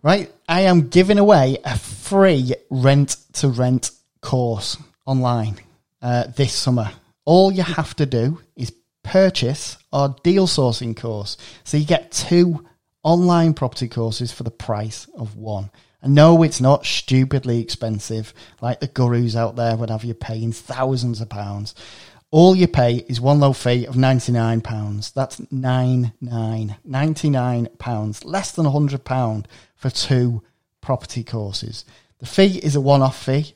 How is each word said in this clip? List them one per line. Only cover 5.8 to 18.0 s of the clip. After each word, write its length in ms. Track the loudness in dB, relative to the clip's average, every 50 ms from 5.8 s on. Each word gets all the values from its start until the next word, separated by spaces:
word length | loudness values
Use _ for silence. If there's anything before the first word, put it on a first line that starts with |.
| _ _ _ _
uh, 220 | -6 -2 -2 -2 -2 -4 -2
this 180 | -2 -2 -2 -2
summer. 360 | -4 -2 -2 -2 -2 -4 -6 -10 -14 _ _ _ _ _
All 280 | 4 6 6 6 4
you 100 | 4 0
have 340 | -2 -2 -2 -6 -6 -8 -4 -4
to 100 | -4 -2
do 340 | 0 -2 -2 -2 -4 -6 _ _ _
is 180 | -12 -12 -12 -12 _ _ _ _ _ _
purchase 720 | 0 2 4 4 4 2 0 -2 -2 -4 -4 -8 -14 -14 _ _ _ -2
our 220 | -2 -2 -2 -2 _ _
deal 240 | 2 4 4 4 2
sourcing 500 | 2 2 2 0 0 -2 -4 -8 -8 -8
course. 400 | -8 -8 -8 -8 -8 -10 -12 -14 -16 -20 -20 -20 _
So 140 | -4 -2 -2
you 80 | 0
get 260 | 2 0 -2 -2 -4
two 540 | -8 -8 -2 2 4 4 4 4 2 -4 -8 _ _ _ _ _ _ _ _
online 500 | 2 2 4 4 4 4 4 4 2 2
property 340 | 0 -2 -6 -4 -6 -8 -6
courses 440 | -4 -4 -4 -4 -4 -6 -8 -8
for 100 | -8 -8
the 80 | -10 -10
price 580 | -10 _ -8 -6 -6 -6 -6 -8 -10 -14 -18 _ -14
of 220 | -12 -12 -12 -12 -14
one. 320 | -10 -10 -8 -8 -8 -12 _ _ _ _ _ _
And 140 | 0 4 6
no, 260 | 8 8 8 8 6
it's 180 | 4 2 0 0
not 240 | 2 2 2 2 0
stupidly 800 | -4 -6 -6 -2 0 2 2 2 2 0 -4 -2 -2 -2 -2
expensive 720 | -2 -6 -8 -8 -6 -6 -6 -6